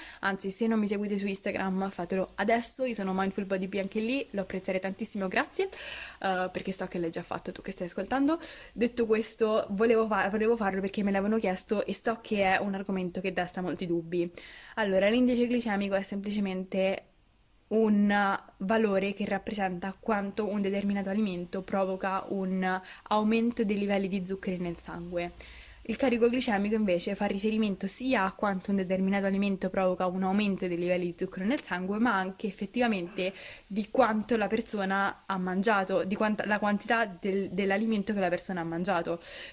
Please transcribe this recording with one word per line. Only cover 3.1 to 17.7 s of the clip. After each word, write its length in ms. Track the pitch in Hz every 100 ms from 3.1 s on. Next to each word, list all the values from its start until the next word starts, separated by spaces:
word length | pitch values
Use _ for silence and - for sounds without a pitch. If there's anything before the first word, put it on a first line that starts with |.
Mindful 300 | 190 196 214
Body 240 | 190 190 190
Bee 120 | 196
anche 200 | 190 214
lì, 260 | 220 269 -
lo 100 | 196
apprezzerei 380 | 185 185 185 190
tantissimo, 480 | 190 190 220 208 190
grazie, 380 | 233 294 - 381
eh, 840 | - - - - - 196 185 185
perché 220 | 180 196
so 140 | 190 185
che 120 | 180
l'hai 120 | 165
già 120 | 170
fatto 300 | 170 170 -
tu 100 | -
che 80 | -
stai 160 | - 175
ascoltando. 540 | - 196 262 285 330 - - -
Detto 340 | - 240 240 220
questo, 600 | 220 226 - 220 214 -
volevo 380 | 196 233 226 220
fa-, 200 | 202 190
volevo 280 | 214 220 233
farlo 240 | 196 190
perché 240 | 196 -
me 80 | 202
l'avevano 260 | 196 202 220
chiesto 480 | 196 185 - 202 -
e 80 |
so 240 | 208 240 226
che 220 | - 208
è 160 | 190 190
un 140 | 202
argomento 460 | 196 196 190 180 185
che 120 | 190
desta 280 | 180 175 190
molti 260 | 180 143 180
dubbi. 420 | 170 165 175 175 - - - - -
Allora, 300 | 208 190 196
l'indice 380 | 240 247 240 240
glicemico 480 | 240 226 202 202
è 80 | 196
semplicemente 1040 | 190 202 202 208 196 185 185 190 190 - - _ _ _ _ _
un 720 | -